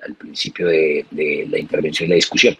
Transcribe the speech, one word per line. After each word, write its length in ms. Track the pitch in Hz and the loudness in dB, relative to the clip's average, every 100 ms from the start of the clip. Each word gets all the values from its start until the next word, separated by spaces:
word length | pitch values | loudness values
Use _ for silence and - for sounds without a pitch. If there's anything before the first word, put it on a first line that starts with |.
| - | -14
al 100 | - | -14
principio 520 | 78 73 - - 87 | -12 -8 -8 -2 2
de, 380 | 80 76 73 - | 4 4 0 -4
de 360 | 76 76 73 - | -4 -4 -4 -4
la 100 | - | -6
intervención 480 | 76 - 78 - 82 | -4 -2 -2 -2 2
y 20 | |
la 60 | 87 | 2
discusión, 420 | - - 120 | 2 2 2